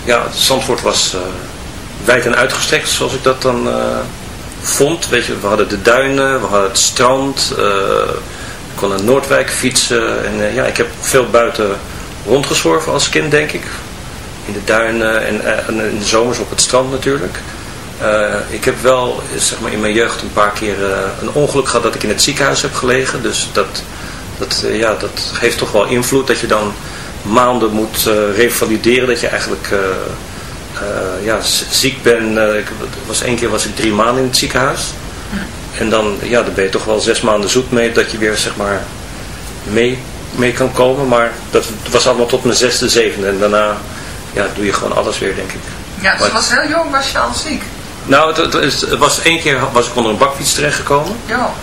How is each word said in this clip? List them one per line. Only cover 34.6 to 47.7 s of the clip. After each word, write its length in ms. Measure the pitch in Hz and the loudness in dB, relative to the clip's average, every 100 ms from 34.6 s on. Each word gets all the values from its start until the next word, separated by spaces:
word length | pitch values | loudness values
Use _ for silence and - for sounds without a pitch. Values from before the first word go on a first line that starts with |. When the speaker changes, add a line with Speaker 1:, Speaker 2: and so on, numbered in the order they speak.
| 135 - - - - - - - - - - - | 0 0 -6 -8 -12 -12 -8 -6 -6 -10 -10 -4
Speaker 1:
En 120 | 113 | 0
dan, 280 | 110 107 98 | 2 2 -2
ja, 200 | 95 120 | 0 2
dan 120 | 107 | 2
ben 100 | 92 | 0
je 60 | 95 | 0
toch 160 | 107 104 | 0 0
wel 140 | 107 | 0
zes 220 | 110 110 | 2 2
maanden 280 | 117 104 98 | 2 2 2
zoet 220 | 127 127 | 0 2
mee 200 | 120 117 | 2 2
dat 200 | 113 104 | 2 0
je 60 | 113 | 0
weer, 200 | 107 107 | 0 0
zeg 180 | - 104 | -2 -2
maar, 260 | 101 98 - - - - - - - - | -2 -2 -4 -10 -12 -12 -12 -12 -12 -10
mee, 360 | - 107 120 131 131 - - | -2 2 2 0 -8 -12 -10
mee 220 | - 123 | -2 0
kan 180 | 120 131 | 2 0
komen. 360 | - 127 135 135 | 4 4 4 4
Maar 240 | 120 117 - - | 4 2 -2 0
dat 140 | 117 - 107 - | 0 0 -8 0
was 180 | 120 127 | 2 4
allemaal 180 | 120 120 | 2 2
tot 180 | 127 | 2
mijn 140 | 127 107 | 2 2
zesde, 320 | 120 - 123 | 2 2 2
zevende. 380 | 117 110 98 98 | 4 2 2 -2
En 120 | 98 | 2
daarna, 380 | 104 104 104 104 - - - - - | 2 4 2 0 -6 -10 -10 -12 -8
ja, 140 | - 98 98 | -4 -4 -2
doe 100 | 101 | -2
je 80 | |
gewoon 220 | 95 104 - | 0 0 0
alles 240 | 107 107 | 0 0
weer, 160 | 98 95 | -2 -2
denk 160 | 95 | -6
ik. 80 | - - - - - | -8 -10 -12 -12 -2
Speaker 2:
Ja, 100 | 185 | 0
dus 80 | - | 2
Speaker 1:
Maar 100 | 208 | 2
Speaker 2:
was 180 | 226 - | 2 0
heel 200 | 247 294 | 0 0
jong, 220 | 320 311 | 0 0
was 200 | 277 269 | 0 0
je 60 | - | -2
al 140 | 247 | -2
ziek? 300 | - 311 277 - | -2 -4 -6 -8